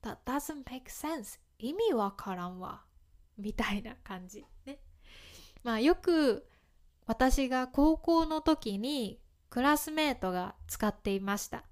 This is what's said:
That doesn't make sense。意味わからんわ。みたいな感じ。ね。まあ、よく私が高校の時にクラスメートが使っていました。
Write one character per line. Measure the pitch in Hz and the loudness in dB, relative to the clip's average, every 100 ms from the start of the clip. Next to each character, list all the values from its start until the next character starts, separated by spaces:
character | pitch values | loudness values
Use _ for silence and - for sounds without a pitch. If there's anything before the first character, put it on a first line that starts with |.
That | 226 202 | -10 -12
doesn't | - 269 - 302 | -4 -4 -4 -10
make | 262 254 | -10 -14
sense。 | - - 302 320 214 - _ _ | -14 -10 -6 -6 -8 -16 _ _
意 | 226 | -6
味 | 339 453 | 0 2
わ | 262 202 | 2 0
か | 196 - | -4 -8
ら | 185 | -6
ん | 180 185 | -8 -8
わ。 | 185 - _ _ _ _ _ - | -12 -12 _ _ _ _ _ -12
み | 208 | -8
た | 214 208 | -2 -2
い | 202 | -2
な | 220 247 | -4 -14
感 | - 190 180 | -12 -12 -12
じ。 | 208 - - | -18 -20 -20
ね。 | - 285 - - - - - - - - | -18 -18 -18 -20 -20 -20 -20 -20 -20 -12
ま | 247 | -2
あ、 | 220 | 2
よ | 262 | 4
く | 359 - 330 294 202 - _ _ _ _ _ | 4 4 4 4 2 -4 _ _ _ _ _
私 | - 226 262 262 269 | -6 2 4 4 2
が | 254 254 | 0 -2
高 | 262 294 320 | 4 4 4
校 | - 330 | 4 4
の | 330 311 | 4 0
時 | 311 311 226 196 | 2 2 0 -4
に | 233 285 208 - - _ _ | -2 -2 -4 -8 -20 _ _
ク | 247 | 0
ラ | 269 294 | 4 4
ス | - | 2
メー | 311 302 247 | 0 0 0
ト | 185 | -2
が | 180 185 - - | -2 -6 -10 -12
使 | - | -2
っ | 214 | -2
て | 208 - | -2 -4
い | 196 | -2
ま | 196 202 | -2 -4
し | - | -4
た。 | - - | -10 -14